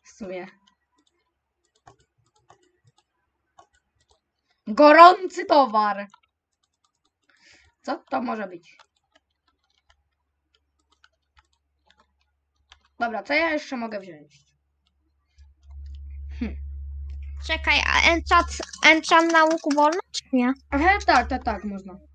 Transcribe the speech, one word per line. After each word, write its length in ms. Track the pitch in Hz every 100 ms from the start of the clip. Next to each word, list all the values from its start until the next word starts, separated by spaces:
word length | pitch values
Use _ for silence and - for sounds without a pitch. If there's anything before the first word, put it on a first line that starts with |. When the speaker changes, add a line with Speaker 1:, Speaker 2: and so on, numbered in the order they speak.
Speaker 1:
W 60 | _
sumie. 380 | _ 190 185 190 _ _ _ _ _ _ _ _ _ _ _ _ _ - _ _ _ _ _ _ _ 359 359 _ _ _ _ _ _ _ _ _ _ _ _ _ _ _ _ _ _ -
Gorący 800 | 214 294 311 349 370 370 339 -
towar. 600 | 302 254 214 208 202 202 _ _ _ _ _ _ _ _ _ _ _ _ _ _ - _ _
Co 140 | - 339
to 260 | _ 262
może 260 | 240 226 196
być? 300 | 175 _ _ - _ _ _ _ _ _ _ _ _ _ _ _ _ _ _ _ _ _ _ _ _ _ _ _ _ _ _ _ _ _ _ _ _ _ _ _ _ _ - _ _
Dobra, 240 | 233 220
co 100 | 196
ja 160 | 294 330
jeszcze 280 | 302 - 254
mogę 220 | 226 208
wziąć? 380 | 185 156 147 _ _ _ _ _ _ _ _ _ _ _ - _ - - - - - - - -
Hm. 160 | 226 - - - - - - - - - -
Speaker 2:
Czekaj, 320 | 320 320 294 -
a 240 | - -
enchant, 360 | 339 - 349 339 - - - 302
enchant 460 | 320 311 330 330
na 120 | 330
łuku 260 | 311 320 311 294
wolno, 240 | 294 349 -
czy 120 | - -
nie? 200 | 262 247 269 _
Speaker 1:
Aha, 280 | 285 339 403 403
tak, 200 | 285 240
tak, 160 | 254
tak, 200 | 240 202
można. 340 | 208 196 196 185 -